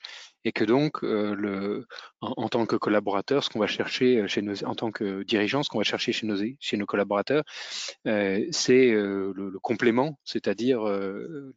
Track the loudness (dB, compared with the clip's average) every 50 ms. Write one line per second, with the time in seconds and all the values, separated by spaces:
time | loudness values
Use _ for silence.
0 | -14 -18 -18 -18 -18 -20 _ _ -6 -4 -2 0 2 4 4 4 4 2 -2 -2
1 | -2 0 0 0 0 0 -2 -2 -2 -4 -2 -2 -2 -4 -4 -4 -6 -10 -14 -18
2 | -18 -18 _ -10 -8 -6 -4 -4 -2 0 0 0 0 2 0 0 2 2 2 2
3 | 2 0 -2 -2 0 0 0 0 0 0 0 0 0 0 0 -2 -4 -2 0 2
4 | 4 6 6 6 4 2 0 -2 -2 -2 -4 -4 -4 -6 -4 -4 -4 -6 -4 -2
5 | -4 -4 -2 -4 -4 0 2 2 2 2 0 0 -2 -2 0 0 0 0 0 -2
6 | -2 -2 -2 -2 -2 -2 -2 -2 -2 -4 -6 -8 -8 -4 -4 -2 -2 0 0 0
7 | 0 2 2 0 2 2 2 0 0 -2 -8 -14 -12 -10 -10 -10 -10 -10 -10 _
8 | -4 -2 0 0 2 2 0 0 -2 -2 -2 -2 4 6 6 8 8 8 6 4
9 | 2 0 0 -2 -4 -4 -6 -6 -8 -8 -8 -6 -4 -2 -2 2 2 4 4 4
10 | 2 0 -2 -8 -10 -8 -6 -4 -2 -2 -2 0 2 0 2 2 0 -2 -2 -2
11 | -2 -4 -6 -6 -8 -10 -10 -12 -14 -14 -14